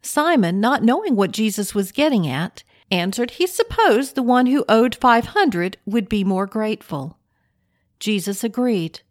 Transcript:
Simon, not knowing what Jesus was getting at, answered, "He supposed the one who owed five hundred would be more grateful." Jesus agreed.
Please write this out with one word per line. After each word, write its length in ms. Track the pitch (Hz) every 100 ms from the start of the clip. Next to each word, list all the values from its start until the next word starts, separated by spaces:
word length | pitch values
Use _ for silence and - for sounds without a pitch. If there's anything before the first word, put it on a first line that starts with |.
Simon, 600 | - - 311 311 175 185
not 220 | 226 285
knowing 340 | 226 302 427 214
what 140 | 185
Jesus 440 | - 220 208 196
was 160 | 202 190
getting 340 | - 302 240
at, 380 | 156 131 170 - _ _ _
answered, 420 | 180 180 196 247
"He 140 | -
supposed 720 | 359 - 466 - 415 214 269
the 80 | -
one 220 | 240 247
who 180 | 254 277 -
owed 260 | 226 247
five 300 | - 247 233
hundred 520 | 233 415 349 180 180 -
would 220 | - 233 190
be 160 | 208
more 240 | 190 185 196
grateful." 720 | 220 214 220 - 147 139 - _ _ _ _ _ _ _ _
Jesus 420 | - 208 185 196
agreed. 600 | 233 - 247 208 165 - _